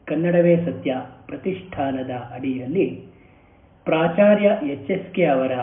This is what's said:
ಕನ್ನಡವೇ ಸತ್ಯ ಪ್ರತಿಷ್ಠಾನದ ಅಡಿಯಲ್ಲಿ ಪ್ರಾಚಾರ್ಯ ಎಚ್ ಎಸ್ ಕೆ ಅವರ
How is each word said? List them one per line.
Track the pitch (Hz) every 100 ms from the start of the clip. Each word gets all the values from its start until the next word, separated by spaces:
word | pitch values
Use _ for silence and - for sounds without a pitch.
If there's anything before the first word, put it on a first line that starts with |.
ಕನ್ನಡವೇ | - 156 170 175 170 170
ಸತ್ಯ | - - 139 127 - - -
ಪ್ರತಿಷ್ಠಾನದ | 143 190 - - 147 139 131 127
ಅಡಿಯಲ್ಲಿ | 123 - 127 135 127 123 175 170 - - - _ _ _ _ _ _
ಪ್ರಾಚಾರ್ಯ | - 160 170 185 208 202 202 - 147
ಎಚ್ | 139 -
ಎಸ್ | 190 -
ಕೆ | - 165
ಅವರ | 135 131 127